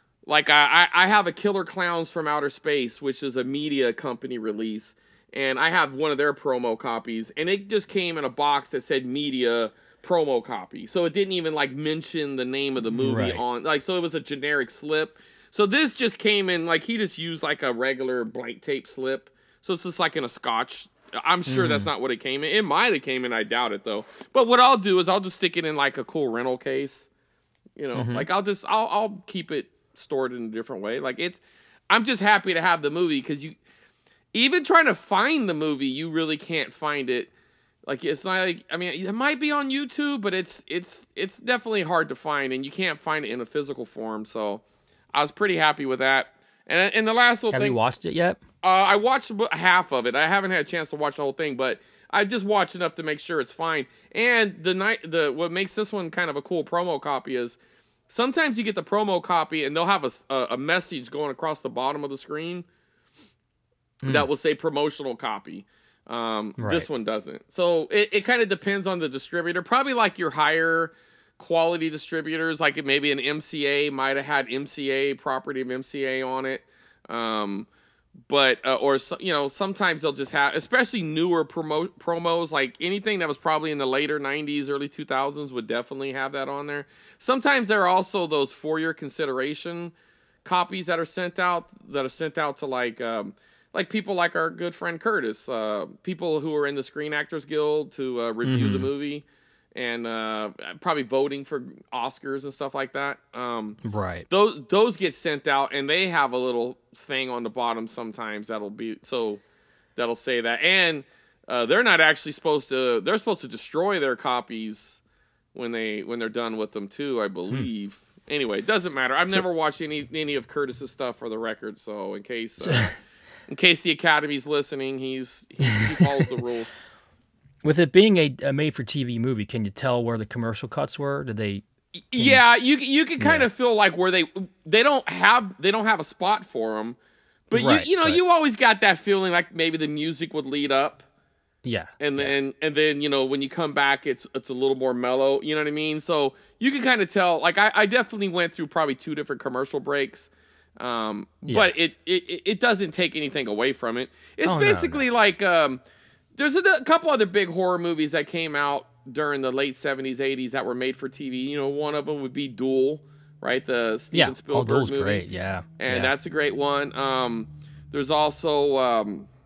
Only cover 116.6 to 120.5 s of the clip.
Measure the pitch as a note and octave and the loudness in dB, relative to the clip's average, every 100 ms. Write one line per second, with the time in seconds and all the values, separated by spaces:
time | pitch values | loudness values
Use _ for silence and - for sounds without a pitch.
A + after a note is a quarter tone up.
116.6 | G#2+ G#2+ G2 - C#3+ A#2+ G#2 F#2 F2+ C3 | -6 -6 -10 -8 -4 -2 -2 -4 -6 -4
117.6 | B2 A2 G2+ - _ _ - D3 A#2+ G2+ | -4 -6 -10 -14 _ _ -6 -2 -2 -2
118.6 | A3 G#3+ F3 C3+ B2+ C3+ F3+ F#3+ F#3 E3 | 0 0 0 -2 0 2 2 2 0 0
119.6 | D3+ - D#3 D3+ C3 D#3 D3+ C#3 A#2 | -2 -2 -6 -6 -6 -6 -2 -4 -4